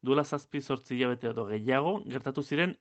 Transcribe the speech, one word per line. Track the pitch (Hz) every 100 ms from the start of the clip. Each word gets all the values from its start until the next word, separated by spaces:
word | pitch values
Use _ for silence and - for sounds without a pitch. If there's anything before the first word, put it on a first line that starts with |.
duela | 127 139
zazpi | 147 143 - 143
zortzi | 135 131 - 123
hilabete | 127 123 120
edo | 110 104
gehiago | 107 110 131 151 208 -
gertatu | 131 135 127
ziren | 143 147 180 -